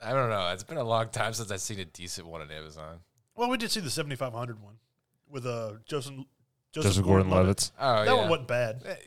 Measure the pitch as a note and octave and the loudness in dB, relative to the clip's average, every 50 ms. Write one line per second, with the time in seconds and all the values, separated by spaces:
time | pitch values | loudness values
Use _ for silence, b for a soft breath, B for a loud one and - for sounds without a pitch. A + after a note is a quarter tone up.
0 | A2+ A2 B2+ C#3 C3 A#2 A2 G2+ F#2 F2 F2+ F#2 G2+ - E3 D#3+ B2+ A2+ A2+ A2+ | -6 -2 0 2 2 2 2 2 0 0 0 -2 -6 -8 -6 -4 0 2 2 2
1 | A2+ A2 - - A2+ A2 A2+ G#2+ A#2 G2 G#2 F#2+ - - G#2+ G2 F#2 D#2+ - - | 2 0 -2 -2 -2 -2 -2 -4 -6 -6 -6 -6 -6 -6 -6 -8 -8 -10 -12 -14
2 | F2 F2 - - E2+ E2 E2 E2 D#2 D2+ D#2 D#2 D#2 D#2 D2+ D#2 D2+ D#2 E2 E2+ | -12 -12 -10 -12 -12 -12 -12 -12 -12 -12 -12 -14 -14 -14 -14 -14 -14 -14 -16 -18
3 | - _ _ _ _ _ _ - A#3+ A#3+ B3+ B3 A#3 G#3+ - A3 F#3 C#3 - D#3 | -20 _ _ _ _ _ _ -2 0 0 0 0 -2 -2 -2 -2 -2 -2 -4 -4
4 | D#3+ C#3+ C#3+ B2 C#3 B2+ A#2 A2+ A#2+ B2 A2+ G#2+ G#2 G2+ G#2+ A2+ _ _ _ _ | -4 -4 -4 -4 -6 -6 -4 -6 -8 -8 -8 -12 -16 -20 -20 -20 _ _ _ _
5 | _ _ _ _ _ _ D3 C3+ A#2+ B2 A#2+ A#2 A2+ A2 G#2 A2 A2 - D3+ D3 | _ _ _ _ _ _ -12 -8 -6 -4 -4 -4 -6 -6 -8 -12 -10 -6 -6 -6
6 | B2 C3+ C#3 C3 C3 - _ _ _ _ _ _ _ _ - D#3 D#3 G2+ F#2 G2 | -6 -6 -10 -12 -14 -16 _ _ _ _ _ _ _ _ -2 2 4 4 4 4
7 | F#2+ F2 G2 F#2+ F#2+ F#2 F#2 F#2 F#2 F#2 G2+ - - - - - - C3+ A#2+ A2 | 6 6 6 6 6 6 6 6 6 6 4 2 0 -4 -4 -2 2 2 4 4
8 | G#2+ G#2+ G#2 G#2 G#2+ - E3 D3+ B2+ A#2 A#2+ A#2+ B2 A2+ A2 B2 - - F#3 - | 6 6 6 4 4 4 2 0 0 0 0 0 0 -2 -4 -6 -10 -10 -12 -12
9 | - | -12